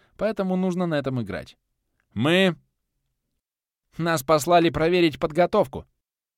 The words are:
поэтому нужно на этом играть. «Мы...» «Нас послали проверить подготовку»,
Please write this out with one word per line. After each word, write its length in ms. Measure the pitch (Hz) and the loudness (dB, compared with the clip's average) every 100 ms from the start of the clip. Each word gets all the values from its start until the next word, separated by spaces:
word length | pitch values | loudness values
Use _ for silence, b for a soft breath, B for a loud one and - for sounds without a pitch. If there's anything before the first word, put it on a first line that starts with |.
| _ - | _ -6
поэтому 400 | 208 208 185 185 | -6 -4 -2 -2
нужно 300 | 185 180 175 | -2 -2 -4
на 80 | |
этом 280 | 151 135 127 | -4 -4 -6
играть. 360 | 101 90 - - _ _ _ _ _ | -6 -10 -12 -20 _ _ _ _ _
«Мы...» 420 | 98 131 180 190 165 _ _ _ _ _ _ _ _ _ _ _ _ _ - | -4 0 2 2 -2 _ _ _ _ _ _ _ _ _ _ _ _ _ -8
«Нас 260 | 165 160 | -4 -4
послали 460 | 135 156 143 175 170 | 2 0 4 4 4
проверить 500 | - 160 180 170 131 | 2 0 2 0 0
подготовку», 680 | 165 151 175 214 151 85 - _ _ _ _ | -6 0 0 2 0 -4 -14 _ _ _ _